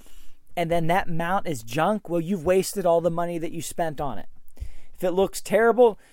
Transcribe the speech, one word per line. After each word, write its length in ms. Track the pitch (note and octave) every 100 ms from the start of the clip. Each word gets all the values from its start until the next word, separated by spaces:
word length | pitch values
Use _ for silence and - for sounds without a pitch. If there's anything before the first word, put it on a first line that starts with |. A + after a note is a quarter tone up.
| - - - - - -
and 120 | E3
then 180 | E3+ D#3+
that 200 | F3+ -
mount 400 | E3 E3+ F#3+ F#3+
is 160 | C#3
junk, 460 | A2 C3 E3 G#3+ -
well, 100 | E3+
you've 240 | D#3+ G3
wasted 420 | D3 F#3 F3 G3+ F3+
all 140 | E3+
the 100 | E3+
money 280 | E3+ E3+ E3+
that 160 | D#3
you 80 | E3
spent 400 | - - E3 D3
on 160 | C#3+ G#2
it. 100 | - - - - - - -
If 80 | -
it 100 | F3+
looks 280 | F3+ G3 -
terrible, 560 | - G3 A#3 A3+ A#3+ G3 -